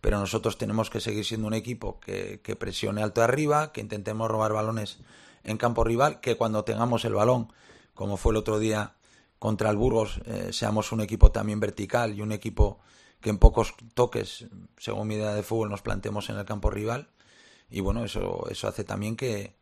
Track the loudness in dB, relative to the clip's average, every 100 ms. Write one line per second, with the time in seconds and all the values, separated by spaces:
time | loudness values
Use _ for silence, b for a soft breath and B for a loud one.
0 | 0 0 0 0 -2 -2 -2 0 -2 -2
1 | -4 -4 -4 -4 -4 -4 -4 -8 -8 -10
2 | -8 -8 -8 -10 -10 -6 -6 -4 -4 -2
3 | -2 2 2 2 2 2 0 -6 -8 -8
4 | -6 -4 -2 0 0 0 -2 -2 -6 -12
5 | B B B B -8 -2 0 2 2 4
6 | 2 0 -4 0 0 0 -2 -2 0 0
7 | 0 2 4 2 0 B B B B -10
8 | -6 0 2 2 2 0 2 0 -4 _
9 | b b b _ -4 0 0 2 2 2
10 | 0 -4 -8 -8 -6 -4 0 0 0 -2
11 | -2 10 10 10 -4 -2 -4 -4 -2 0
12 | 0 -4 -6 -6 -8 2 2 2 b b
13 | b b -4 8 8 8 -2 -4 -12 0
14 | 2 2 -6 -10 -16 -20 -20 _ -8 -4
15 | -4 -2 -2 -2 -2 -2 -2 -4 -4 -4
16 | -4 -6 -6 -8 -6 -2 -2 0 -4 -4
17 | -8 _ B B B B B -4 -2 0
18 | -2 -4 -4 -4 -6 -6 -6 -6 -6 -6
19 | -6 -4 -4 -4 -8 _